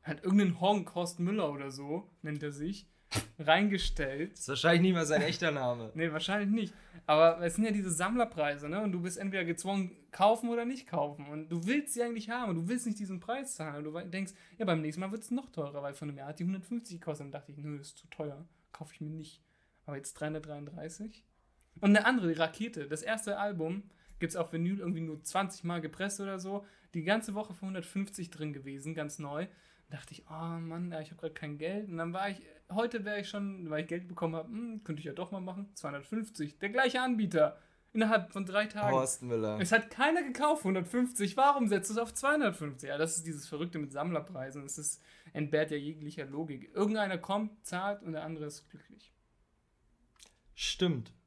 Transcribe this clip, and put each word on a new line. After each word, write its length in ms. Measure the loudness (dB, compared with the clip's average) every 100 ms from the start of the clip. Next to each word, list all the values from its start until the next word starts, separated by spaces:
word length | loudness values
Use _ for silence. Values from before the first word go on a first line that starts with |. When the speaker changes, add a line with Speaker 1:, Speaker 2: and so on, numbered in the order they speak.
Speaker 1:
Hat 200 | -6 -4
irgendein 360 | 4 6 6 4
Honk, 320 | 4 4 0
Horst 260 | -2 -4 -2
Müller 320 | 0 2 0
oder 200 | -2 -8
so, 400 | -8 -4 -4 -6 _
nennt 220 | -8 -6
er 80 | -6
sich, 360 | -4 -6 -6 -12 _ _ -4 -4 -4
reingestellt. 920 | 6 6 8 4 0 0 -2 -2 -6
Speaker 2:
Ist 140 | -6 -4
wahrscheinlich 340 | 4 6 8
nicht 120 | 8
mal 120 | 6 4
sein 160 | 4
echter 300 | 4 2 0
Name. 400 | 2 0 -2 -6
Speaker 1:
<laughs> 40 | -2
Nee, 160 | -2
wahrscheinlich 380 | 0 -2 0 2
nicht. 240 | 0 0 -8 -20 -10 4
Aber 320 | 10 10 8 0
es 100 | 2
sind 100 | 2
ja 60 |
diese 200 | 2 0
Sammlerpreise, 760 | 0 2 2 0 2 0 0 -2
ne? 140 | -2
Und 100 | 0
du 100 | 0
bist 160 | -2 -4
entweder 280 | -2 0 0
gezwungen, 500 | -2 0 0 -2 -6 -18
kaufen 380 | 6 6 6 2
oder 160 | 0 -2
nicht 220 | -4 -4
kaufen. 400 | -2 -2 -4 -10
Und 220 | -10 -4
du 160 | -2 2
willst 260 | 0 0
sie 80 | 0
eigentlich 280 | 0 -2 -4
haben 200 | -2 0
und 60 | 0
du 120 | 0
willst 180 | -2 -2
nicht 100 | -4
diesen 200 | -4 -6
Preis 360 | -4 -4 -4 -6
zahlen. 200 | -6 -6
Und 60 | -6
du 80 |
wei-, 120 | -8 -6
denkst, 280 | -6 -6 -8 -20 -4
ja, 80 | 2
beim 160 | 4
nächsten 200 | 2 -2
Mal 100 | -4
wird's 180 | -6 -4
noch 200 | -4 -4
teurer, 320 | -6 -4 -4
weil 100 | -6
von 160 | -6 -8
einem 80 | -8
Jahr 120 | -10
hat 100 | -4
die 60 | -2
hundertfünfzig 540 | -2 -4 -6 -6 -10
gekostet. 260 | -6 -6 -6
Und 40 |
dachte 200 | -12 -14
ich, 60 | -12
nö, 200 | -8 -8
ist 180 | -12 -20
zu 100 | -20
teuer, 360 | -8 -8 -8 -16 _ _
kauf 200 | -18 -18
ich 80 | -10
mir 100 | -10
nicht. 300 | -8 -12 -18 _ _ _ _ -10
Aber 120 | -8
jetzt 160 | -8 -6
dreihundertdreiunddreißig. 1080 | -4 -4 -8 -12 -12 -12 -12 -10 -12 -14 _ _ _ _ _ 2
Und 80 | 8 10
eine 100 | 8
andere, 240 | 4 4
die 40 | 4
Rakete. 480 | 2 2 -6 -4 -6
Das 140 | -4
erste 360 | -2 -2 -2 0
Album 460 | 0 0 -2 -4 -8 -20 -20 -4
gibt's 160 | -4 0
auf 180 | -2
Vinyl 260 | 0 0 0
irgendwie 220 | -2 -2
nur 200 | -4 -6
zwanzig 400 | -2 -2 -2 -4
Mal 180 | -4 -2
gepresst 380 | -4 -4 -4 -2
oder 180 | -6 -6
so. 260 | -4 -6 -8 -20 _
Die 100 | -4
ganze 320 | 2 2 2 -6
Woche 180 | -6
für 120 | -8 -6
hundertfünfzig 640 | -6 -4 -4 -4 -6 -10
drin 240 | -6 -6
gewesen, 420 | -6 -10 -8 -6 -4
ganz 240 | -6 -6
neu. 280 | -6 -4 -6 -10 _ _ _
Dachte 240 | -14 -14
ich: 120 | -20 -14
"Oh 40 | -8 -6 -4
Mann, 320 | -6 -6 -6
ja, 100 | -6
ich 100 | -8
hab 80 | -8
grad 160 | -8 -6
kein 220 | -8 -4
Geld." 320 | -4 -4 -4
Und 80 | -4
dann 160 | -4
war 160 | -2 -4
ich, 120 | -4 -12 -20 _
heute 340 | 0 0 0 -4
wär 140 | -4
ich 100 | -4
schon, 400 | -4 -4 -6 -4
weil 140 | -2
ich 40 | -2
Geld 200 | -4 -6
bekommen 280 | -4 -2 -2
hab, 120 | -6
"Hm, 360 | -8 -8 -8
könnte 160 | -6 -6
ich 60 | -6
ja 80 |
doch 180 | -8 -6
mal 100 | -6
machen." 280 | -8 -8 -10 -10
Zweihundertfünfzig, 840 | -8 -8 -6 -6 -6 -6 -8 -4
der 100 | -2
gleiche 320 | 4 4 4
Anbieter. 560 | 2 2 2 6 4 4 _ _ _
Innerhalb 400 | 2 6 4 2
von 120 | -6 0
drei 200 | 0 0
Tagen. 260 | 0 4
Speaker 2:
Horst 300 | 4 4 -2
Müller. 360 | 0 0 2 0
Speaker 1:
Es 120 | 4
hat 180 | 4 2
keiner 320 | 2 4 4
gekauft, 420 | 0 2 2 4 2
hundertfünfzig. 720 | 2 2 2 2 2 0 6
Warum 300 | 6 8 4
setzt 220 | 4 2
du's 80 | -2
auf 160 | -2
zweihundertfünfzig? 760 | 0 2 4 4 0 -6 -8 -6
Ja, 80 | 0
das 180 | 0 0
ist 100 | -4
dieses 220 | -8 -8
Verrückte 320 | -4 -4 -4
mit 140 | -6
Sammlerpreisen. 720 | -4 -2 -2 -4 -8 -8 -10 -10
Es 120 | -6
ist, 240 | -6 -6 -12 -20 -10
entbehrt 400 | -4 2 2 2
ja 60 | 0
jeglicher 480 | -4 -8 -10 -8 -8
Logik. 500 | -6 -6 -8 -8 0
Irgendeiner 420 | 2 2 0 -2
kommt, 480 | -2 -2 -2 -6 -8
zahlt 380 | -4 -2 -4
und 80 | -6
der 140 | -6 -6
andere 220 | -8 -8
ist 220 | -10 _
glücklich. 440 | -20 -20 -20 -20 _ _ _ _ _ _ _ _ _ _ _ -20 _ _
Speaker 2:
Stimmt. 600 | -6 -6 0 2 0 -4 -16